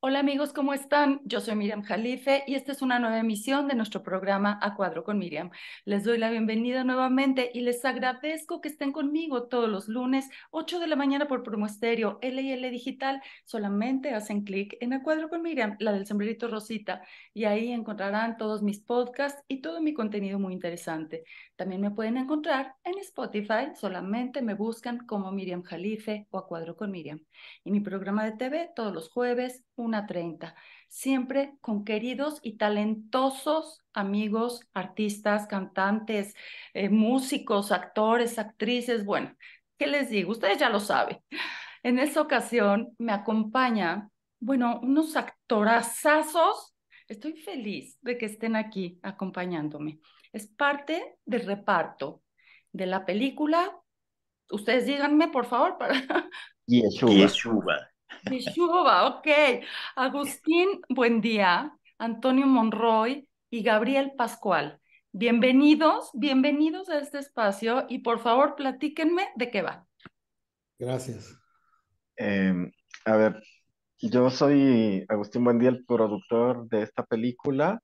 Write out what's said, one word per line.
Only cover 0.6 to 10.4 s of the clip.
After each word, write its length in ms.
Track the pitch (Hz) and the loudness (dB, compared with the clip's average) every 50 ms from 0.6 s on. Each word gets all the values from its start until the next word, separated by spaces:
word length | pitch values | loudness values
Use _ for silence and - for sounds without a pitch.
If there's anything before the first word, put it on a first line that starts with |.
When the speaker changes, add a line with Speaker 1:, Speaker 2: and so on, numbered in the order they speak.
| 277 269 277 | 0 0 0
Speaker 1:
están? 460 | 269 269 - 294 294 294 277 277 277 - | -2 0 2 4 4 6 4 2 0 -2
Yo 160 | 202 - 233 | -4 -4 -4
soy 160 | 208 - 214 208 | -2 -2 -2 -2
Miriam 240 | 202 202 214 208 | -2 -2 -4 -4
Jalife 640 | 202 - 202 190 226 247 254 254 - 277 269 277 277 - | -6 -4 -4 -2 -2 -2 -4 -4 2 2 2 2 2 -2
y 80 | 269 | -4
esta 160 | 269 262 - | -4 -4 -6
es 100 | 277 277 | -6 -4
una 160 | 269 254 247 240 | -2 0 0 2
nueva 220 | 240 226 220 226 | 2 0 0 0
emisión 480 | 226 226 220 208 214 262 269 277 285 277 | 0 0 -2 -2 -2 0 0 0 0 0
de 80 | 277 | 0
nuestro 280 | 233 220 208 - 190 - | -2 -2 -4 -6 -8 -6
programa 540 | - 175 190 190 190 196 196 202 208 208 208 | -4 -4 -4 0 0 0 2 2 0 0 0
A 120 | - 208 202 | -2 -4 -2
Cuadro 300 | - 196 180 160 - - | -2 -4 -4 -4 -6 -6
con 140 | - 208 202 | -4 -4 -2
Miriam. 340 | 180 175 151 147 175 180 - - - - - - _ | -4 -4 -6 -8 -8 -10 -12 -16 -18 -18 -18 -14 _
Les 220 | - 208 202 175 | -2 -2 -2 0
doy 120 | 220 233 233 | 0 0 0
la 120 | 226 226 | 0 0
bienvenida 560 | 233 226 220 220 220 220 233 247 247 262 254 | 0 0 -2 0 0 0 -2 0 -2 0 0
nuevamente 680 | 254 254 254 262 262 254 262 277 269 262 262 247 240 - | 0 0 2 2 2 2 2 2 2 2 0 -2 -2 -4
y 60 | 240 | -4
les 240 | 240 240 240 240 - | -2 -2 -2 0 -2
agradezco 760 | 269 254 254 254 254 254 254 - 302 320 320 311 - 349 330 | -2 -2 0 -2 -2 -4 -4 -6 -6 -6 -6 -8 -10 -10 -10
que 80 | - 302 | -8 -12
estén 240 | 302 _ 294 277 277 | -10 _ -6 -6 -4
conmigo 560 | 311 294 285 294 320 330 320 277 240 240 240 | -4 -4 -2 -2 -2 -2 -2 -4 -4 -4 -2
todos 180 | - 247 233 220 | -2 0 0 0
los 220 | 208 196 202 214 | -2 -4 -6 -6
lunes, 400 | 220 254 247 254 262 269 262 269 - - | -6 -4 -2 0 0 -2 -2 -6 -14 -20